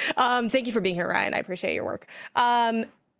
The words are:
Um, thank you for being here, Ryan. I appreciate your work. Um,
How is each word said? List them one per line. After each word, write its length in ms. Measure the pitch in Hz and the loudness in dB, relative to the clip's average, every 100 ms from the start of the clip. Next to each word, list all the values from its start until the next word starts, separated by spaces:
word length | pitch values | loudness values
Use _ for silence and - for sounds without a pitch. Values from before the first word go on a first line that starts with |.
| - - | -2 2
Um, 320 | 247 247 226 | 2 2 2
thank 180 | 262 240 | 0 0
you 60 | |
for 80 | 226 | 0
being 140 | 185 175 | 0 0
here, 120 | 180 | 0
Ryan. 260 | - - | 0 0
I 40 | - | -2
appreciate 360 | - 180 - | -4 -4 -4
your 100 | 80 | -2
work. 220 | - - - - - | -4 -6 -12 -18 -6
Um, 500 | - 240 240 233 226 226 _ _ | 0 2 4 2 0 -4 _ _